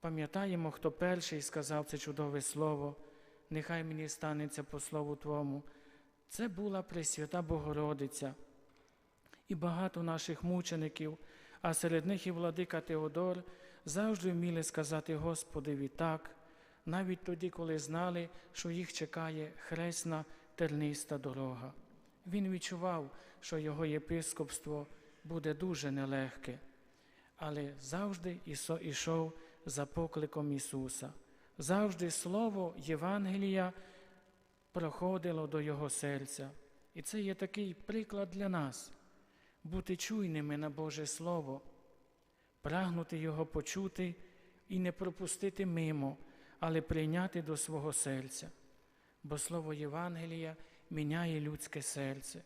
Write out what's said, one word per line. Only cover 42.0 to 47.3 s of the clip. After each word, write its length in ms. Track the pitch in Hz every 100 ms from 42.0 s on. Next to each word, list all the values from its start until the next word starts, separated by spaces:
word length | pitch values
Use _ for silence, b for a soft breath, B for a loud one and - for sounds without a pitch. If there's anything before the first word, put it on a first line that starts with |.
| - _ b b b _
прагнути 580 | 147 165 185 170 165 165
його 280 | 160 156 160
почути 680 | 156 147 190 190 - 185 175 B B B B -
і 100 | 185
не 140 | 180
пропустити 760 | 175 190 175 180 - 196 190 190
мимо, 500 | 165 160 156 135 139 B B B B
але 200 | 165 160
прийняти 600 | 160 160 156 170 185